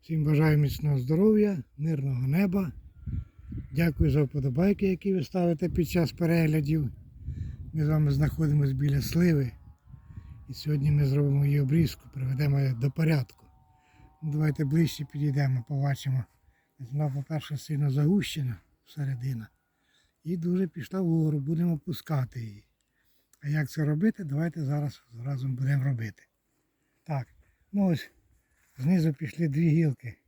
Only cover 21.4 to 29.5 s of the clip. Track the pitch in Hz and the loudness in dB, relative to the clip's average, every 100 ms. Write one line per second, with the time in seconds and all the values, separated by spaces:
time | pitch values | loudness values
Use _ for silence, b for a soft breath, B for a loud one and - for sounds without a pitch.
21.4 | 135 165 175 160 - 135 - 147 123 123 | -2 0 0 -2 -6 -10 -4 -4 -2 -8
22.4 | 113 104 _ _ _ _ _ _ _ _ | -12 -14 _ _ _ _ _ _ _ _
23.4 | 147 151 139 - 151 151 214 - 160 143 | -4 -2 -2 -2 -2 2 0 0 -6 -4
24.4 | 165 165 139 147 147 - _ 117 127 139 | -4 -4 -4 -2 -4 -8 _ -12 -8 -6
25.4 | 135 127 131 143 135 120 110 - _ _ | -4 -2 0 0 0 -2 -6 -10 _ _
26.4 | _ _ _ _ _ _ - 143 123 _ | _ _ _ _ _ _ -8 -6 -6 _
27.4 | _ _ _ 202 190 165 - _ _ _ | _ _ _ 0 2 2 -4 _ _ _
28.4 | _ _ _ - 135 185 160 139 151 - | _ _ _ -4 2 4 2 0 -8 -4
29.4 | 165 | -2